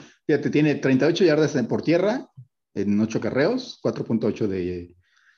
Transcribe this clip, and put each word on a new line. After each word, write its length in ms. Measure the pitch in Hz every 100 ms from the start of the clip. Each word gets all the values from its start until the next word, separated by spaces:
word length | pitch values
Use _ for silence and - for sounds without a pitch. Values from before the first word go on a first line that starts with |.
| - _ -
fíjate, 220 | 147 123
tiene 280 | 143 151 143
treinta 300 | 139 131 143
y 40 |
ocho 140 | 170
yardas 300 | 175 151 151 131
en, 120 | 113
por 140 | 110
tierra, 480 | 147 170 196 262 - - - _ _
en 260 | - 101 101
ocho 200 | 110 117
acarreos, 600 | 107 113 160 254 - -
cuatro 240 | 127 143 139
punto 200 | 113 117
ocho 220 | 98 107
de... 480 | 95 90 90 87 _ _ _ _